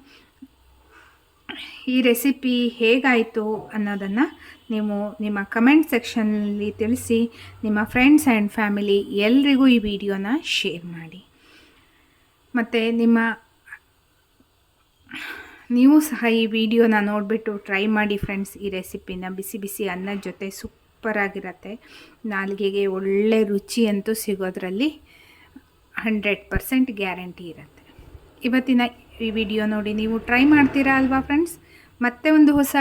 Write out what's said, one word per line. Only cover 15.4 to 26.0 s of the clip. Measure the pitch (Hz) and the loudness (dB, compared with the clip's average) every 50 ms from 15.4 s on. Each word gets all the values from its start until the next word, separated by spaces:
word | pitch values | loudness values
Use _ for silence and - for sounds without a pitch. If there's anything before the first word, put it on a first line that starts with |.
| - - - - - - | -18 -20 -20 -18 -8 -2
ನೀವು | 240 240 254 269 302 311 | 2 6 6 8 8 6
ಸಹ | 302 302 247 214 233 233 226 | 4 2 -4 -2 0 0 2
ಈ | 226 226 | 2 2
ವಿಡಿಯೋನ | 220 214 226 220 214 226 233 233 226 220 214 | 0 0 0 0 2 4 4 4 6 4 2
ನೋಡ್ಬಿಟ್ಟು | 202 208 208 214 208 196 220 220 - 220 208 | 2 0 -2 -2 -2 -2 -4 -4 -4 -6 -8
ಟ್ರೈ | 202 - - 196 190 202 | -8 -8 -6 -4 -2 0
ಮಾಡಿ | 214 214 214 208 208 208 | 0 2 2 0 0 -2
ಫ್ರೆಂಡ್ಸ್. | 202 - - 202 190 196 - - - | -4 -4 -6 -6 -6 -8 -8 -10 -10
ಈ | 202 196 | -10 -8
ರೆಸಿಪಿನ | 190 185 185 - - 196 - - 185 185 185 185 | -8 -8 -10 -10 -14 -16 -12 -12 -12 -10 -10 -10
ಬಿಸಿ | 190 185 196 - - 220 | -10 -10 -12 -10 -10 -10
ಬಿಸಿ | 196 196 - - 214 190 | -10 -10 -8 -6 -6 -6
ಅನ್ನದ | 180 185 185 196 202 196 - | -6 -6 -6 -8 -8 -8 -8
ಜೊತೆ | 190 175 - 202 196 | -10 -12 -10 -12 -12
ಸೂಪರ್ | 190 - - - _ _ _ _ _ _ - 226 214 208 | -12 -12 -16 -16 _ _ _ _ _ _ -6 -6 -4 -2
ಆಗಿರತ್ತೆ. | 202 196 190 202 185 185 175 _ - 190 214 240 _ - - - - - _ _ - | -4 -4 -6 -8 -12 -12 -16 _ -16 -16 -16 -16 _ -20 -20 -20 -20 -20 _ _ -10
ನಾಲಿಗೆಗೆ | 220 208 196 196 190 196 196 208 196 190 202 202 | -8 -6 -4 -4 -6 -4 -2 -2 -2 0 0 -2
ಒಳ್ಳೆ | 196 190 190 196 190 196 202 208 220 226 220 220 | -2 -2 -2 -2 -2 0 2 2 2 2 2 2
ರುಚಿ | 202 208 196 - - - 240 226 | 0 -2 -4 -4 -4 -2 0 0
ಅಂತೂ | 214 202 196 196 - 220 | 0 0 -2 -2 -4 -6
ಸಿಗೋದ್ರಲ್ಲಿ | 220 - - 202 190 190 185 180 190 190 180 185 202 262 311 302 - _ _ _ _ _ _ _ _ _ _ _ - _ _ _ _ _ _ - | -6 -4 -6 -4 -4 -4 -6 -6 -8 -8 -8 -4 -2 -2 -4 -4 -6 _ _ _ _ _ _ _ _ _ _ _ -20 _ _ _ _ _ _ -12
ಹಂಡ್ರೆಡ್ | - | -8